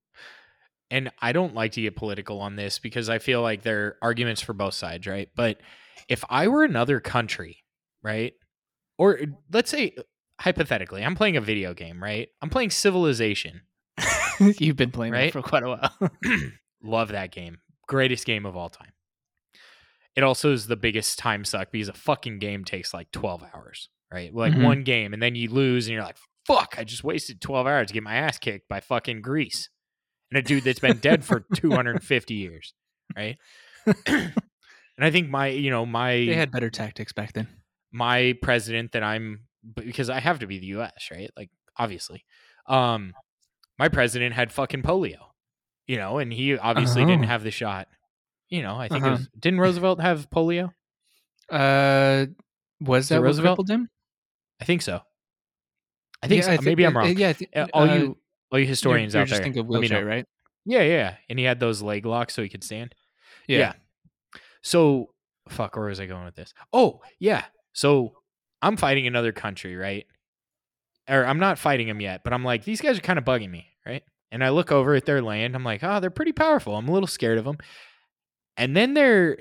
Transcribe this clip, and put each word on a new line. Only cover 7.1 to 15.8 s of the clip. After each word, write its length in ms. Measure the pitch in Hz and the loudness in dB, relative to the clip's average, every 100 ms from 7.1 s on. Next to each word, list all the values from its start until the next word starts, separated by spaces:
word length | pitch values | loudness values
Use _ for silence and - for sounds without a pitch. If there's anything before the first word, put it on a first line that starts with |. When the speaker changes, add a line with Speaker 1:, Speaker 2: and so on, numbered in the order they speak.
| 123 113 - 85 - _ _ _ _ | -2 -2 -6 -10 -18 _ _ _ _
Speaker 1:
right? 320 | 107 110 120 - _ _ _ _ _ - | -6 -4 -4 -8 _ _ _ _ _ 2
Or 200 | 190 147 147 139 _ | 4 4 -2 -10 _
let's 180 | 202 247 | -2 0
say, 260 | 294 214 - - _ _ - | -2 -4 -6 -20 _ _ -4
hypothetically, 640 | - 175 160 113 90 98 | -4 -2 -2 -2 -4 -6
I'm 100 | 117 180 | -6 0
playing 200 | 214 156 | 0 0
a 40 | |
video 320 | 107 104 92 | 0 -2 -4
game, 280 | 87 85 87 | -8 -14 -10
right? 260 | 98 104 - _ | -8 -6 -8 _
I'm 80 | 151 | -4
playing 200 | 262 226 | -2 -2
Civilization. 920 | - 202 185 165 120 110 101 85 85 _ _ _ - | -2 -4 0 0 0 -2 -2 -8 -14 _ _ _ -6
Speaker 2:
<laughs> 360 | - 659 659 - | -4 -2 -4 4
You've 360 | 202 208 156 135 | 4 6 0 2
been 140 | 127 | -2
playing 220 | 127 117 | -2 -4
that 60 | 120 | 0
Speaker 1:
Right? 140 | 143 | 0
Speaker 2:
for 100 | 151 | -2
quite 200 | 123 147 | -2 -2
a 60 | 123 | 0
while. 420 | 117 | -2